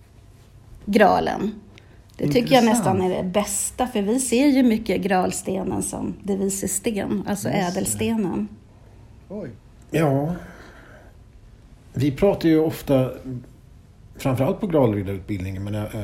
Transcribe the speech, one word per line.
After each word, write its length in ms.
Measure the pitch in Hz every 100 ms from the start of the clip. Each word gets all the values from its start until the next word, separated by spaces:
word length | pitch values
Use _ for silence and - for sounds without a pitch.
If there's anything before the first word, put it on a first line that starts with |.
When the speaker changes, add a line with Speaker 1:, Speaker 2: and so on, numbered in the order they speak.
| - - - - - - - -
Speaker 1:
gralen. 680 | - 214 190 175 160 - 202 - - - - - - -
Det 100 | 147
tycker 280 | 240 233
jag 100 | 254
Speaker 2:
Intressant. 340 | 226 233 185 185
Speaker 1:
nästan 120 | 185
är 120 | -
det 60 | 185
bästa, 580 | 202 208 - - - 247
för 160 | 214
vi 160 | 202 254
ser 260 | - 240 294
ju 160 | 269
mycket 400 | 247 220 - 180
gralstenen 800 | 190 190 190 - - 190 190 202
som 320 | 190 - 214 175
devisesten, 1000 | 196 196 196 196 185 - 240 202 - 208 -
alltså 200 | 196 -
Speaker 2:
Just 120 | -
det. 40 | 175 190
Speaker 1:
ädelstenen. 680 | 196 208 220 226 185 202 214 - - - - - - - -
Speaker 2:
Oj. 220 | 208 147 107 - - -
Speaker 3:
Ja. 440 | 156 156 135 151 180 - - - - - - - - - - - - - - -
Vi 180 | 120 143
pratar 360 | 131 196 185 165
ju 100 | 160
ofta, 520 | 156 - - 131 127 - 131 123 - - - - - - - -
framförallt 440 | 139 127 135 190
på 60 | 202
gralriddarutbildningen, 1000 | 156 120 101 95 98 - 98 95 95
men 100 | 101
ä-, 140 | 104 104 110